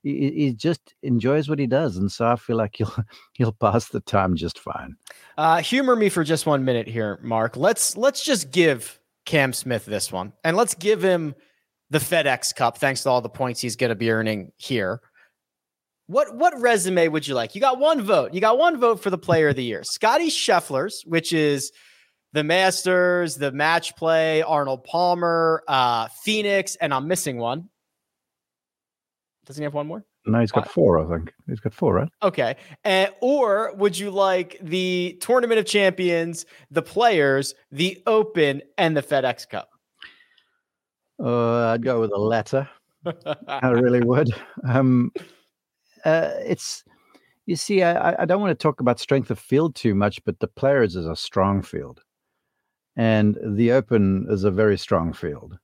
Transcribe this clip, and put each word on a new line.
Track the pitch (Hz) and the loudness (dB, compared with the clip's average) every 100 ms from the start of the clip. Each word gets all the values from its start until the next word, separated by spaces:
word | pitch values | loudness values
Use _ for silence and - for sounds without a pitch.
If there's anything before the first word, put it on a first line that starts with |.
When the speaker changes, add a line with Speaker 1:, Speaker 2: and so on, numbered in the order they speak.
Speaker 1:
He, | 143 139 | -6 -2
he, | 139 | -2
he | 156 143 | 0 -2
just | 113 160 - _ _ | 0 -2 -2 _ _
enjoys | 143 120 123 151 147 | -2 0 2 0 0
what | 147 | -2
he | 131 | 0
does. | 131 156 92 | 0 0 -2
And | 98 | -4
so | - 117 | 0 0
I | 131 | 0
feel | - 113 | 0 -2
like | 104 - | -2 -2
he'll, | 107 - 107 - | -4 -4 -8 -12
<laughs> | _ | _
he'll | - 117 | -2 -2
pass | 107 107 110 - | 2 2 2 0
the | 107 | -8
time | - 101 95 85 | 0 0 2 0
just | 82 - | -4 -8
fine. | - - - - - - - - | -12 -12 -14 -18 -20 -20 -16 -2
Speaker 2:
Uh, | 160 170 | 2 2
humor | 160 254 262 233 | 0 0 2 2
me | 208 | 2
for | - 156 | 2 0
just | 160 - | 0 0
one | 143 131 | 0 2
minute | 120 107 | 0 -2
here, | 117 107 98 | -4 -4 -6
Mark. | 120 113 113 123 | -4 -2 -2 0
Let's, | 175 226 - 185 | 0 2 -2 0
let's | 262 277 | 0 0
just | - 233 143 | -2 -2 0
give | 170 160 127 - - _ _ - | 2 4 2 -6 -18 _ _ -2
Cam | 156 135 | 0 2
Smith | 120 131 117 - | -2 -4 -6 -4
this | 101 - | -6 -4
one, | 92 101 _ | -6 -8 _
and | 160 180 | -2 0
let's | 233 - | 0 -2
give | 190 214 | -2 0
him | 185 180 151 139 _ _ _ _ _ | 2 0 -2 -10 _ _ _ _ _
the | 147 | -4
FedEx | - 170 143 127 - - | 0 0 2 0 -4 -2
Cup, | 120 - | -2 0
thanks | 139 131 | -2 0
to | 139 | 0
all | 123 | 0
the | 117 | -2
points | - 127 117 | -6 -6 -4
he's | 123 104 | -8 -2
gonna | 123 104 | -2 0
be | 113 | 0
earning | 113 110 107 90 _ | 0 0 -4 -8 _
here. | - 127 92 113 _ _ _ _ _ _ _ _ _ _ - | -6 -2 -2 -6 _ _ _ _ _ _ _ _ _ _ -4
What, | 220 302 233 | -2 -2 0
what | 349 285 | 0 2
resume | 240 220 180 180 165 | 2 2 2 2 2
would | 156 139 | 0 -2
you | |
like? | 127 113 202 | -4 -4 0
You | |
got | 269 254 | 0 2
one | 294 311 | 2 2
vote. | 202 180 127 185 | 2 2 2 0
You | |
got | 220 247 | 2 4
one | 339 302 | 2 4
vote | 240 214 | 0 2
for | 202 | -2
the | 180 | -4
player | - 165 151 | 0 2 4
of | 131 | 2
the | |
year. | 120 95 | -4 -6
Scotty | - - 220 285 330 | -8 -2 2 2 0
Scheffler's, | - - 180 - 135 185 - - | -2 2 0 2 -4 -4 -8 -4
which | 165 160 | -4 0
is | 165 151 143 139 _ _ _ _ _ _ | 0 2 0 -4 _ _ _ _ _ _
the | 147 | -4
Masters, | 151 175 190 185 185 185 180 180 170 135 | 0 2 2 0 0 2 2 2 -2 -4
the | 143 | -6
match | 135 156 170 165 - | 0 0 0 -2 -4
play, | 160 160 160 156 | 0 2 2 0
Arnold | 160 151 139 131 | 0 0 -2 -6
Palmer, | - 165 180 175 170 165 165 160 - | -4 0 0 2 0 2 2 0 0
uh, | 135 123 117 113 - | 2 2 0 -4 -8
Phoenix, | - 214 202 196 190 - | -4 -2 0 0 -2 -6
and | 160 | -2
I'm | 135 147 | -2 -2
missing | 180 151 123 | -4 -4 -4
one. | 117 143 180 _ _ _ _ _ _ _ _ _ _ _ _ _ _ _ _ _ - | -6 -6 -10 _ _ _ _ _ _ _ _ _ _ _ _ _ _ _ _ _ -20
Doesn't | 139 | -10
he | |
have | 147 | -8
one | 147 147 | -6 -8
more? | 196 - _ 110 | -12 -16 _ -2
Speaker 1:
No, | 113 | 0
he's | 110 | 2
got | 117 - | -2 -2
Speaker 2:
What? | |
Speaker 1:
four, | - 139 82 | 2 4 2
I | 80 82 | 0 -6
think. | 82 _ - | -8 _ -12
He's | 117 | -8
got | 113 | -8
four, | - 151 | -2 0
right? | 92 147 _ | 0 -2 _
Speaker 2:
Okay. | 202 - 117 139 - 147 | -4 -2 -4 -4 -14 -8
Uh, | 214 190 190 - | 0 2 0 -2
or | 247 285 233 202 220 202 | 0 2 2 0 -2 -2
would | 202 170 | -2 -2
you | 202 | -6
like | 190 190 185 180 - | 0 2 2 -2 -12
the | 165 180 185 180 180 180 | -6 -2 -2 -2 -4 -6
Tournament | - 254 240 220 | 0 0 2 0
of | - | 2
Champions, | 208 196 185 180 170 165 165 - - _ | 2 2 2 0 0 -2 -8 -16 -20 _
the | 143 | -6
Players, | 160 196 233 185 139 135 139 - _ | -4 2 2 4 4 2 -2 -10 _
the | 139 180 180 - | -2 -2 0 0
Open, | 220 214 180 147 139 - - | 2 2 2 2 0 -8 0
and | 170 151 | 0 0
the | |
FedEx | - 143 131 120 - | 0 0 0 -4 -8
Cup? | 104 - _ _ _ - _ _ _ _ _ _ _ _ _ _ - | -12 -12 _ _ _ -20 _ _ _ _ _ _ _ _ _ _ -8
Speaker 1:
Uh, | 131 120 117 120 117 | -2 0 0 2 0
I'd | 113 | 0
go | 120 117 | 0 0
with | 113 | 0
the | 101 | 0
latter. | 107 113 104 135 139 _ _ _ 175 | 0 0 0 -4 -4 _ _ _ -12
Speaker 2:
<laughs> | 165 156 147 - | -10 -10 -10 -8
Speaker 1:
I | 139 127 | -2 2
really | 120 123 123 | 2 4 2
would. | 120 127 120 107 - - 127 | 2 2 0 -2 -12 -10 -2
Um, | 127 131 127 123 - - _ _ _ _ _ _ _ | 2 4 2 0 -4 -16 _ _ _ _ _ _ _
uh, | 160 160 - - | 0 2 0 -4
it's, | - 180 - - _ _ _ _ _ _ - | -4 -6 -6 -12 _ _ _ _ _ _ -6
you | 165 | -6
see, | - 196 | 0 2
I, | 175 170 - | 4 2 0
I, | - | 0
I | 170 | 0
don't | 190 | 0
wanna | 208 147 | 0 2
talk | 156 139 | 0 2
about | 127 120 | 0 0
strength | - 139 117 | 0 0 0
of | 113 | -8
field | - 135 160 - | 0 2 2 0
too | 117 | 0
much, | 101 104 - - | 2 0 -2 -8
but | - | -6
the | - | -8
Players | - 135 143 110 90 | -2 0 2 2 -2
is | 80 | -6
a | 80 | -8
strong | - - 95 98 | -4 0 2 0
field. | - 85 - - _ _ _ _ _ _ _ _ _ - | -4 -10 -12 -18 _ _ _ _ _ _ _ _ _ -2
And | 113 110 104 104 | 2 4 2 0
the | 113 101 117 | -4 0 4
Open | 131 - 117 98 95 - | 2 2 2 2 2 0
is | 104 | 0
a | 101 | 0
very | 92 107 98 | 2 2 2
strong | - 92 85 | 0 0 0
field. | 80 85 73 - 92 | -6 -8 -10 -14 -20